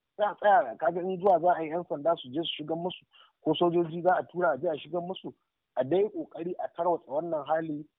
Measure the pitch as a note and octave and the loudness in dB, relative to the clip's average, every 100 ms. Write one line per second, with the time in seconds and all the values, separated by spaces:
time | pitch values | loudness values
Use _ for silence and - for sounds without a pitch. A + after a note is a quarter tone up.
0 | _ - G#3 - G#3 F#3+ C3 - D#3+ F3 | _ -4 -2 2 6 6 4 0 -2 -2
1 | F3+ F#3 G3 E3+ E3+ E3+ D#3 E3 F3 D#3 | -4 0 4 4 4 2 0 -6 -6 -2
2 | D3 E3+ B2+ C3+ D#3+ - D3+ E3 F3 F3 | 0 0 -2 -6 -6 -6 -6 -4 -6 -8
3 | _ _ _ _ - D#3 F3 E3+ E3+ E3+ | _ _ _ _ -2 2 2 2 0 0
4 | F3 E3+ C3 E3+ F3 C3 E3+ D3 D3 E3+ | 2 2 -2 -2 0 0 -2 -6 -6 -8
5 | F3 F#3+ E3 - _ _ _ - C3 F3 | -6 -10 -12 -16 _ _ _ -4 0 2
6 | G#3+ - D3+ F#3 E3+ - E3 - F3 E3 | 0 -2 -10 -8 -8 -6 -8 -2 0 0
7 | - F#3 E3+ D#3 C#3 D#3+ D#3+ D3 D3+ | -2 -4 -2 -4 0 -2 -2 -6 -10